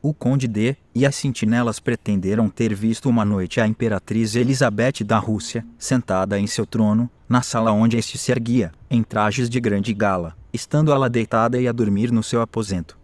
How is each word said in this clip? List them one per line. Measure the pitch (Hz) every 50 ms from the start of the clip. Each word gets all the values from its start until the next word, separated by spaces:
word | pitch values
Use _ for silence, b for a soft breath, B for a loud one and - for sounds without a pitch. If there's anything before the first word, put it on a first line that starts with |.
O | - 147 151
conde | _ - 120 131 139 127
D | 120 107 104 107 123 139 _ _ _ _
e | 117 135
as | 139 135
sentinelas | - - 143 120 - - 107 113 120 123 117 104 -
pretenderam | _ - 120 - _ - 104 98 90 95 101 113 113
ter | 101 - - 120 110 107
visto | 95 107 113 113 - - 135
uma | 120 117 107
noite | 104 104 98 92 90 - -
a | 110
imperatriz | 110 113 - 120 113 107 92 _ - 107 113 113 107 104
Elizabeth | 120 123 123 139 123 135 120 104 104 117 131 139 - 113
da | 104 113
Rússia, | 107 - - 107 101 - - - 117 110 - - -
sentada | - - 135 127 117 - 95 92 95 95 104 101
em | 101
seu | 101 - - 107
trono, | - - 113 110 107 104 113 120 123 _ _ -
na | - 120 123
sala | 117 - - 117 113 113
onde | 107 104 113 117 117
este | 117 110 - -
se | - - -
erguia, | 123 120 117 117 120 127 101 82 - - -
em | - 120 117
trajes | 110 - - 110 104 107 104 127 123 117
de | 117 127
grande | 120 113 101 98 98 120 107
gala, | 95 107 101 95 92 87 82 - - - - -
estando | - - - - 147 156 151
ela | 143 135 135 127
deitada | 117 120 110 - - 113 113 117 123 123
e | 127
a | 123
dormir | 117 120 117 104 101 98 110 120
no | 120 113
seu | 107 - - 117
aposento. | 117 110 - 113 110 101 98 90 80 - - -